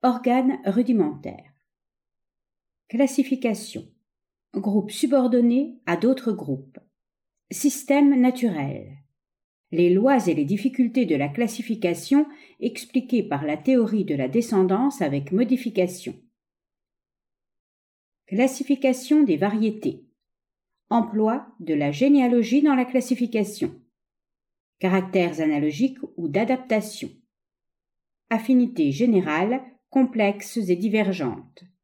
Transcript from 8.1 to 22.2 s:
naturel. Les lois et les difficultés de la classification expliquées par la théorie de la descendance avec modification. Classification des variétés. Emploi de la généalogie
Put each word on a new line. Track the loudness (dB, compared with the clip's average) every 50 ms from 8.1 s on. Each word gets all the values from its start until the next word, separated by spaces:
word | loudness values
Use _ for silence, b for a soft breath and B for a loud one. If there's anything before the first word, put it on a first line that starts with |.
| 6 4
naturel. | 4 2 2 2 -2 -2 -2 -2 -6 -6 -8 -10 -12 -16 -20 -20 _ _ _ _ _ _ _ _ _ _ _ _ _ _
Les | 0 2 4 4 4
lois | 4 4 4 4 4 2
et | 2 0
les | 0 0
difficultés | 0 -2 -2 -2 -4 0 0 0 0 2 0 0
de | 2 0
la | 0 0 -2
classification | -2 -2 -2 -2 -4 -6 -6 -6 -6 -2 -2 -2 -2 -2 -2 2 2 2 2 2 B B B B B B
expliquées | -6 -6 -6 -6 -16 -4 _ -4 -2 0 0 0 0
par | 0 -4 -4 -2
la | -4 -4
théorie | -4 0 2 2 4 2 2 0 -2 0
de | 0 -2
la | -2 -2
descendance | 0 0 0 0 2 2 2 2 2 2 2 0 0 0 0 -2
avec | -2 -2 -2 -4 -2
modification. | 0 0 2 2 0 -2 -2 -4 -2 0 0 0 -2 -8 -12 -14 -14 -14 _ _ _ _ _ _ _ _ _ _ _ _ _ _ _ _ _ _ _ _ _ _ _ _ _ _ _ _ _ _ _ _ _ _ _ _ _ _ _ _ _
Classification | _ -2 0 0 0 0 -4 -2 -2 -2 0 2 0 0 0 0 2 4 4 4
des | 4 2
variétés. | 0 0 -2 0 0 0 -2 -2 -2 -6 -6 -8 -8 _ _ _ _ _ _ _ _ _ _ _ _ _ _ _ _ _ _
Emploi | 0 0 0 0 -2 0 0 0 0 -2 -6 -12 _ _
de | -6 -4 -2
la | 0 0 -2
généalogie | 0 0 4 4 6 4